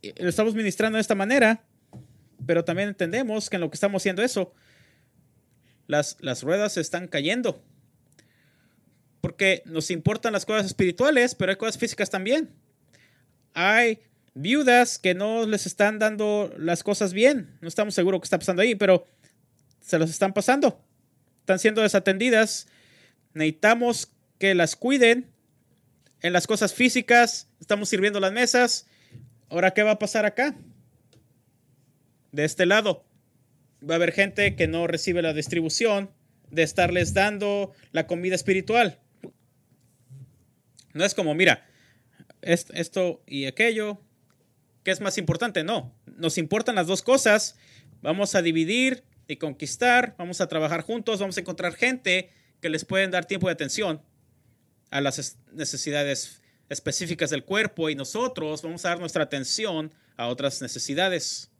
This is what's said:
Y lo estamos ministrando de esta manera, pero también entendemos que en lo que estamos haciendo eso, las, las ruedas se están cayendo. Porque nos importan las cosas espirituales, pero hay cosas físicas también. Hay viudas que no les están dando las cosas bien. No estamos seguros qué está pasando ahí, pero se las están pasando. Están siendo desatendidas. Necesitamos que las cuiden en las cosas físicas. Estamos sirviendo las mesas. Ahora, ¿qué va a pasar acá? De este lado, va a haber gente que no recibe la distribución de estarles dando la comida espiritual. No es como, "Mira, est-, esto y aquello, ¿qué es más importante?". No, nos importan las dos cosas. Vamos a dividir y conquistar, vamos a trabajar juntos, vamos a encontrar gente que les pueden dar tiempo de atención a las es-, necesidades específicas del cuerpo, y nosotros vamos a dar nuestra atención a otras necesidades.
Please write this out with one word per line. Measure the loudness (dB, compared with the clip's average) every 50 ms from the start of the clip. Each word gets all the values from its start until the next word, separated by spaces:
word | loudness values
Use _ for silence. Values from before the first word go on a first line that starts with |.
Y | -14 -16 -12 -4
lo | -4 -2
estamos | 0 0 0 0 0
ministrando | -2 -4 -4 -2 0 -2 0 0
de | -2
esta | 0 0 -2
manera, | -2 0 2 4 4 4 4 4 0 _ _ _ _ _ _ -20 -20 -20 _ -20 -20 _ _ _ _ -2
pero | 0 0 2 2
también | 0 -2 -2 -2 -4
entendemos | -2 -4 -4 -2 -2 -2 -2 -2 -4 -4 -4 -4
que | -4
en | -4
lo | -4 -4
que | -4
estamos | -2 -2 0 0 0
haciendo | -2 -2 -2 0
eso, | -2 -2 0 -2 -4 -4 _ _ _ _ _ _ _ _ _ _ _ _ _ _ _ _ _ _ _ _ _ _ _ _ _ _ _
las, | -2 -2 0 0 -2 -8 _
las | -8 -6 -6 -6
ruedas | -2 -2 0 0 0 -2
se | -2 -4
están | -6 -4 -6 -8 -8
cayendo. | -4 -6 -4 -2 -2 -2 -2 -2 -4 -6 -6 _ _ _ _ _ _ _ _ _ _ _ _ _ _ _ _ _ _ _ _ _ _ _ _ _ _ _ _ _ _ _ _
Porque | -8 -8 -4 0 2 2 2 0 -4
nos | -8 -6 -6 -4 -4
importan | -6 -2 0 0 -2 0 -2 -2
las | -2 -2 -2
cosas | -2 -2 -2 -2
espirituales, | -2 0 0 0 0 2 2 2 4 4 4 4 2 0
pero | _ -2 -2
hay | 0
cosas | -2 -4 -6 -4 -4
físicas | -4 -6 -2 -4 -4 -4
también. | -4 -4 0 0 0 0 0 -4 -10 _ _ _ _ _ _ _ _ _ _ _ _ _ _ _ _ _ _ _ _
Hay | 0 2 4 4 4 4 2 0 -4 _ _ _ _ _ _ _
viudas | -8 -2 0 0 2 4 6 6 6 6 4 0 -2
que | 0 0 0
no | 2 0 -2 0 -2 0
les | 0 -2 -2 -2
están | -6 0 2 2 2 2 2
dando | 0 0 0 0 -2 0 0 0 -2 -4 -6 -6
las | -2 -2 -2 -2
cosas | 0 -4 -2 0 -2 -2
bien. | 2 4 4 4 4 4 -4 -8 -16 -14
No | -14 -8
estamos | -4 -2 -4 -2 0
seguros | 0 2 2 2 0
qué | 0
está | -2 -2 -2
pasando | 0 -2 0 2
ahí, | 2 2 2
pero | 2 4 4 4 4 4 _ _ _ _ _ _ _ _ _ _ _ _ _ _ _
se | _ -2 2 2
las | 2 0
están | 0 0 0 0 0
pasando. | 0 2 2 2 4 4 2 2 0 _ _ _ _ _ _ _ _ _ _ _ _
Están | _ 0 0 2
siendo | 2 2 2 4
desatendidas. | 2 4 2 2 2 2 0 2 2 2 4 4 4 2 0 -8 -10 _ _ _ _ _ _ _ _ _ _ _ _ _
Necesitamos | _ -2 -2 -2 -2 _ 4 4 4 4 2 0 -2 -2 -6 _ _ _ _ _ _ _
que | 2 2 4
las | 4 2 0 0
cuiden | _ 0 0 4 6 6 6 6 4 0 -10 _ _ _ _ _ _ _ _ _ _ _ _ _ _ _ _ _ _
en | -4 2 2
las | 2 2
cosas | 2 0 0 0 -2 2
físicas. | 2 2 2 4 2 2 6 6 6 8 6 2 -8 -14 _ _ _
Estamos | -4 _ -2 -2 -2 -2
sirviendo | 0 2 2 2 2 2
las | 0 0
mesas. | 2 0 0 2 4 4 4 4 2 -4 -8 _ _ _ _ _ -20 -20 -20 -20 _ _ _ _
Ahora, | -2 2 2 2
¿qué | 2 2
va | 2 2
a | 2 0
pasar | -2 -2 0 0 0
acá? | 0 0 0 -2 -2 -2 -8 -16 -20 -20 _ _ _ _ _ _ _ _ _ _ _ _ _ _ _ _ _ _ _ _ _ _ _ _ _ _ _ _ _ _ _
De | -4 -2 -2
este | -2 0 0 2
lado, | 4 4 4 4 2 -2 -4 _ _ _ _ _ _ _ _ _ _ _ _ _ _ _ _
va | -6 -2 0
a |
haber | 2 2 2
gente | 2 2 0 0 2 0 0 0 2
que | 0 -2 0
no | 0 -2 -2
recibe | -2 -4 -4 -2 -2 -2 0
la | 0 -2
distribución | -2 -4 -6 -4 -4 -2 -2 -2 -2 0 0 0 0 0 -4 -8 _ _ _ _ _ _ _ -6
de | 0 0 0
estarles | 2 2 2 2 2 2 0 0 2 2
dando | 2 2 2 0 -2 -4 -2 -2 -2 -4 -6 -10 _ -20 _
la | -4 -4 -4
comida | -2 -4 -4 -2 -2 -2
espiritual. | -2 0 0 0 0 0 2 2 2 2 2 0 _ _ _ _ _ -20 -20 _ _ _ _ _ _ _ _ _ _ _ _ _ _ _ _ -20 -20 -20 _ _ _ _ _ _ _ _ _ _ _ _ _
No | _ -2
es | 0 0 0
como, | 0 -2 -2 2
"Mira, | 4 4 4 4 2 _ _ _ _ _ _ _ _ _ _ _ _ -20 _ -20 _
est-, | -2 -2 -2 -2 -2 -8 -8
esto | -8 -8 -6 -4 -2 -2 -2 -4 -6 _
y | -10 -8 -6 -6
aquello, | -6 0 2 2 2 2 0 -4 -6 -8 -12 _ _ _ _ _ _ _ _ _ _ _ _ _ _ _ _ _
¿qué | -4
es | -4 -2
más | -2 -4 -4
importante?". | -2 -2 -2 -2 -2 -2 -2 -2 -4 -2
No, | -2 -4 -4 -6 -10 _ _ _
nos | -20 -14 -4 -4 -2 -2
importan | -2 -2 -2 -2 -2 0 0 0
las | 0 0
dos | 0 -2 -4
cosas. | 2 2 2 4 6 4 4 4 2 -2 -10 _ _ _ -20 -20 _ -20 -20 -8
Vamos | -4 -4 -2 -2 -2 0 0
a | 0
dividir | 0 2 0 0 0 0 0 2 2 0 0 -2 _ _ _ _ _ _
y | -10
conquistar, | -8 -8 -8 -8 -8 -10 -10 -4 0 2 4 4 4 4 0 -6
vamos | -10 -10 -10 -4 -4
a | -4 -2
trabajar | 0 -2 0 0 -2 -4
juntos, | -4 -4 -6 -4 -2 -4 -2 -2
vamos | -4 -4 -6
a | -8
encontrar | -8 -8 -8 -6 -6 -6 -2
gente | 0 0 0 0 -2 _ 0 0 0 -2 -6 _ _ _ _ _ _
que | -6 -4
les | -4 -4 -6
pueden | -2 0 0 0 2
dar | 0 -2 -2
tiempo | -4 -4 -2 -2 -2
de |
atención | -2 -2 -4 -6 -4 -4 -4 -4 -4 -6 _ _ _ _ _ _ _ _ _ _ _ _ _ _ _ _ _ _
a | -6 -2
las | -2 -2 -4 -4
es-, | -10 -12 -14 _ _ _
necesidades | -10 -8 -8 -8 -6 -8 -6 -4 -2 -2 -2 -2 -4 -6 -6 -12 -14 _ _ _ _ _ _ _
específicas | -12 -8 _ -6 -6 -6 -6 -6 -4 -4 -4 -4
del | -4 -6 -4
cuerpo, | -4 -2 -2 -2 -2 -4 -4 -4 -4
y | -4
nosotros | -6 -8 -8 -4 -4 -4 -4 -4 -6 -6 -6 -6 -8
vamos | -8 -10 -12 -6 -4
a | -4
dar | -4 -2
nuestra | -6 -4 -2 -2 -2
atención | -2 -2 -6 -4 -4 -4 -4 -2 -4 -4 -4 -6 -8 _ _ _ _ _
a | -8 -6 -6
otras | -4 -2 -4 -4 -4 -4
necesidades. | -8 -8 -8 -8 -6 -4 0 0 0 0 0 -2 -4 -6 -8 -10 -12 _ _ _